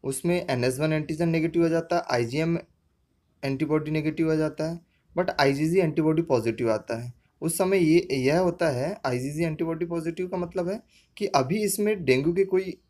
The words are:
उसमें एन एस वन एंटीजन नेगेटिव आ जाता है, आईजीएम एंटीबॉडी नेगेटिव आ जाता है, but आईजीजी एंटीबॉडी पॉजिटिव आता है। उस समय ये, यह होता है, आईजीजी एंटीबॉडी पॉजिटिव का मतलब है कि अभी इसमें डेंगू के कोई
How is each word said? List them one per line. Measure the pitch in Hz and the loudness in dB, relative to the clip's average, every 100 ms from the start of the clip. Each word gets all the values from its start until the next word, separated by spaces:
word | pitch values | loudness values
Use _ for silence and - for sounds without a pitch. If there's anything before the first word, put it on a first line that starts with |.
उसमें | 131 135 170 175 170 | -6 -4 0 -2 0
एन | 127 | 0
एस | 123 127 | 0 0
वन | 156 | -2
एंटीजन | 156 151 156 170 | -2 -2 -2 0
नेगेटिव | 165 165 170 165 | 0 0 2 2
आ | |
जाता | 165 165 170 | 0 0 -2
है, | - | 0
आईजीएम | 123 117 139 160 170 - _ _ _ _ _ _ _ | -2 0 -2 0 -2 -4 _ _ _ _ _ _ _
एंटीबॉडी | 139 135 151 156 147 | -6 -2 0 0 0
नेगेटिव | 156 151 156 160 | -2 -2 0 0
आ | 156 | 2
जाता | 156 151 160 | 0 -2 -6
है, | 170 _ _ _ - | -6 _ _ _ -4
but | 185 - | -2 2
आईजीजी | 143 139 156 185 | 2 2 2 2
एंटीबॉडी | 165 147 156 160 | 2 2 2 2
पॉजिटिव | - 127 117 110 117 | 2 2 0 0 0
आता | 110 - 113 | 0 -2 -8
है। | 123 - _ _ | -8 -14 _ _
उस | 156 165 | -6 0
समय | 185 190 | 2 4
ये, | 160 165 - | 4 4 2
यह | 139 131 160 | 0 2 4
होता | 180 175 214 | 2 0 0
है, | 123 147 202 135 | 0 -4 -4 -4
आईजीजी | 123 135 147 | -2 -4 -2
एंटीबॉडी | 165 156 165 160 170 | -4 -2 -4 -4 -4
पॉजिटिव | 170 165 165 180 | -4 -4 -6 -6
का | 185 | -4
मतलब | 175 185 175 | -4 -4 -4
है | 214 _ _ _ - | -6 _ _ _ -6
कि | 202 | 0
अभी | 139 127 202 | 2 2 0
इसमें | 208 196 208 208 139 | 0 0 0 0 2
डेंगू | 127 151 | 4 4
के | 175 190 | 2 2
कोई | 190 190 - _ | 2 -2 -10 _